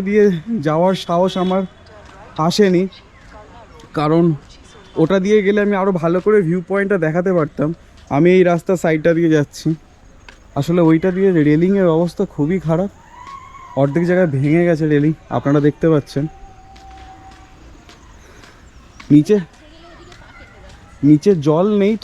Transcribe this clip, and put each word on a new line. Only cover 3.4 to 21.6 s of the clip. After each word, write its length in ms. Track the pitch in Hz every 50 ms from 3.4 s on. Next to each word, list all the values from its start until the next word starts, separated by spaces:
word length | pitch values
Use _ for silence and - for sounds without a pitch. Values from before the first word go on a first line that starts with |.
| - - - - - - - - - - - 151
কারণ 260 | 147 151 160 170 170 170 151 143 - - - - - - - - - - - -
ওটা 140 | 160 147 190 196 185
দিয়ে 140 | 202 214 214 190
গেলে 120 | 196 208 202 208
আমি 80 | 208 208 190
আরও 100 | 190 202 185 170
ভালো 160 | 156 165 170 180 -
করে 140 | 208 214 208 180
ভিউ 140 | 156 175 185 170 -
পয়েন্টটা 260 | 196 202 202 190 208 185 160
দেখাতে 240 | 156 156 180 175 196 185 170
পারতাম। 300 | 147 147 - - 147 156 165 - - - - - - - 131
আমি 120 | 143 165 180 185
এই 60 | 185 180 175
রাস্তার 300 | 175 165 - - 190 165
সাইডটা 280 | - 170 160 156 151 170 165 165
দিয়ে 120 | 170 160 156
যাচ্ছি, 320 | 151 143 - - - - 156 165 - - - - - - - - - - - - - - - - 143
আসলে 220 | 139 165 175 180 170 160
ওইটা 220 | 160 165 175 190 180
দিয়ে 120 | 190 196 196 180 160 147 147
রেলিংয়ের 400 | 151 151 170 185 202 196 185 170 160
অবস্থা 260 | 160 175 170 - - 196 - -
খুবই 240 | - 143 151 185 185 156
খারাপ, 240 | 156 160 165 196 202 - - - - - - - - - - - - - - - - - 135
অর্ধেক 240 | 139 143 139 170 175 170
জায়গায় 220 | 180 185 185 160 135
ভেঙে 260 | 131 143 143 156 170 175 175
গেছে 160 | 165 147 160 151
রেলিং, 200 | 151 143 147 160 156 - - - 120
আপনারা 240 | 123 - 139 143 151 143
দেখতে 200 | 147 - - - 160
পাচ্ছেন। 320 | 160 143 - - - 143 147 160 - - - - - - - - - - - - - - - 762 762 - - - - - - - - - - - - - - - - - - - - - - - - - - - - - - - - - - - - - - -
নিচে, 240 | 143 151 147 - 214 202 165 - - - - - - - - - - - - - - - - - - - - - - - - - - - - - - - 139 143
নিচে 220 | 151 147 - 202 196 160 135
জল 200 | 156 151 165